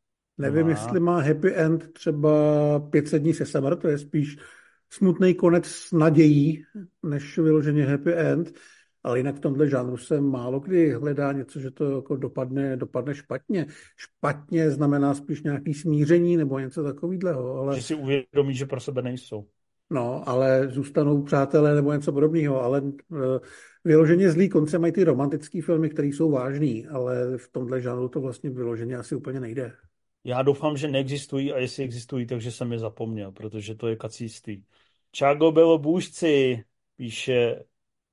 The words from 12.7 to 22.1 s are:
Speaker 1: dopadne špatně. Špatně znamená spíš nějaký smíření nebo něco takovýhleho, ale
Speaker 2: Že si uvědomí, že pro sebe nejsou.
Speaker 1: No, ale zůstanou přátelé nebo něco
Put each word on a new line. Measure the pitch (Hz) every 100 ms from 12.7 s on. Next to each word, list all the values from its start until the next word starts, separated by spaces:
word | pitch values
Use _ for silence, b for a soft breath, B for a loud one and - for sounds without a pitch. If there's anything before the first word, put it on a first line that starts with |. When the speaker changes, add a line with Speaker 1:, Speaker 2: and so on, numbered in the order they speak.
| 127
Speaker 1:
dopadne | 120 127 123 143
špatně. | - 131 - 196 147 B B _
Špatně | - _ 147 147 - 165 160
znamená | 135 147 143 139
spíš | 139 - 147
nějaký | 147 143 151
smíření | 147 165 147 147 175 175 170
nebo | 147 135
něco | 135 165
takovýhleho, | 143 139 175 185 180 139 127 131
ale | 139 135
Speaker 2:
Že |
si | 123 156
uvědomí, | 135 139 127 143 139 131
že | 139
pro | 123
sebe | - 127
nejsou. | 123 123 - 107 104 _ _ _ _
Speaker 1:
No, | - 120 131 -
ale | 127 135 131 135
zůstanou | 127 139 - 147 143
přátelé | 143 143 139 156 151 147
nebo | 143
něco | 147 143